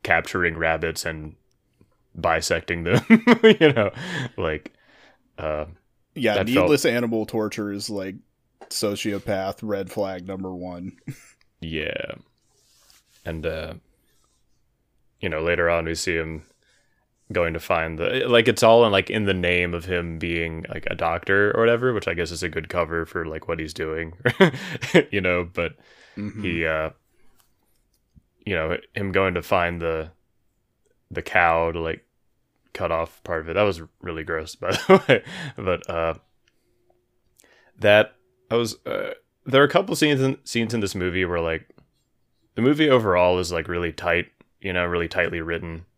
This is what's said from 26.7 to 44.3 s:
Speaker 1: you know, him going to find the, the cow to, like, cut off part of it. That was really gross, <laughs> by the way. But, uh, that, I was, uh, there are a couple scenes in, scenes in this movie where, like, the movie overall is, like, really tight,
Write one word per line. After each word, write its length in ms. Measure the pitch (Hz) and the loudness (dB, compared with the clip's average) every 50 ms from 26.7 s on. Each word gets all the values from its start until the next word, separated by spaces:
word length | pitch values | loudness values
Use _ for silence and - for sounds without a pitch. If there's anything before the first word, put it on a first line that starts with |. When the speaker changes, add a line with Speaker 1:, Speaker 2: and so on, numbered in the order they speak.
| 80 78 78 78 - _ _ _ _ _ - - _ _ _ _ _ _ _ _ _ _ _ _ _ _ _ _ _ - _ _ _ _ _ | -2 -2 -4 -4 -8 _ _ _ _ _ -20 -20 _ _ _ _ _ _ _ _ _ _ _ _ _ _ _ _ _ -20 _ _ _ _ _
Speaker 1:
you 80 | 104 98 | -4 -4
know, 220 | 80 78 80 87 - - _ _ | -2 -2 -2 -4 -6 -8 _ _
him 180 | 104 101 98 | -6 -6 0
going 220 | 90 95 95 95 87 | 2 2 2 2 0
to 80 | 87 | -2
find 400 | 82 - 101 92 87 85 87 85 | -2 0 0 2 2 0 -2 -4
the, 300 | 82 82 82 80 78 78 _ _ _ _ _ _ _ _ _ _ _ _ _ _ _ _ _ _ _ _ | -4 -2 -2 -4 -6 -10 _ _ _ _ _ _ _ _ _ _ _ _ _ _ _ _ _ _ _ _
the 100 | - 87 - | -10 -10 -8
cow 480 | - - 92 87 82 82 82 82 85 | -2 0 2 4 4 4 2 0 0
to, 80 | 85 85 | -2 -4
like, 260 | 82 80 80 - _ _ _ _ _ _ _ _ _ _ _ _ _ _ _ | -4 -6 -6 -8 _ _ _ _ _ _ _ _ _ _ _ _ _ _ _
cut 180 | - 95 82 | -6 -4 -2
off 320 | 85 82 82 - - _ _ | -2 -2 -2 -4 -8 _ _
part 180 | - 85 80 | -6 -6 -6
of 80 | 78 82 | -4 -2
it. 40 | 82 | 0
That 100 | 95 107 | 2 2
was 180 | 104 92 82 82 - _ _ | 2 2 -2 -10 -18 _ _
really 220 | - 90 82 80 78 | -10 -8 -8 -8 -4
gross, 300 | 80 82 80 78 - - | -4 -4 -4 -4 -8 -12
<laughs> 0 | |
by 160 | _ - 90 | _ -2 -2
the 320 | 98 - - - 190 190 - | -2 -2 6 6 6 6 8
way. 160 | - 131 101 - - - - 160 139 - | 4 2 2 2 -8 -12 -12 -12 -12 -12
But, 320 | - 107 92 87 85 - - | -6 -2 -2 -2 -2 -2 -6
uh, 240 | 87 85 82 82 80 - _ _ _ _ _ _ _ _ _ _ _ _ _ _ _ _ _ _ _ _ _ _ _ _ _ _ _ _ _ _ _ - | -4 -2 -2 -2 -2 -6 _ _ _ _ _ _ _ _ _ _ _ _ _ _ _ _ _ _ _ _ _ _ _ _ _ _ _ _ _ _ _ 2
that, 360 | 107 104 104 107 110 - _ _ _ _ _ _ _ _ | 6 6 8 8 6 4 _ _ _ _ _ _ _ _
I 60 | 120 | 0
was, 200 | 120 120 110 - - _ | 0 0 -2 -6 -8 _
uh, 260 | - - 98 92 - - - _ _ _ _ _ | -6 -6 -6 -6 -6 -10 -14 _ _ _ _ _
there 160 | - 123 139 | 2 6 6
are 40 | 143 | 6
a 40 | 143 | 6
couple 260 | - 175 185 196 175 | 4 2 2 2 0
scenes 260 | - 156 151 147 131 | 2 2 2 4 2
in, 160 | 135 135 135 - _ | 2 0 -2 -4 _
scenes 300 | - - 120 113 107 117 | -4 -2 -2 0 0 -2
in 60 | 113 | -2
this 160 | 101 95 - | -2 -2 -4
movie 300 | 98 87 90 87 92 90 | -2 -4 -2 0 -2 -2
where, 160 | 85 87 85 | 0 -2 -2
like, 280 | 82 82 80 80 - _ _ _ _ _ _ _ _ _ _ _ _ _ _ _ _ _ _ | -2 -2 -4 -4 -8 _ _ _ _ _ _ _ _ _ _ _ _ _ _ _ _ _ _
the 60 | 113 | 2
movie 280 | 113 135 151 147 156 147 | 4 4 4 4 6 6
overall 500 | 131 123 110 101 90 90 90 90 90 92 | 6 6 6 4 4 6 6 6 4 2
is, 120 | 90 85 | 0 -2
like, 160 | 87 82 80 | -4 -4 -4
really 240 | - 87 87 87 85 | -4 -4 -2 -2 -4
tight, 360 | 80 - - 87 85 87 85 - | -4 -4 -2 0 0 0 0 -4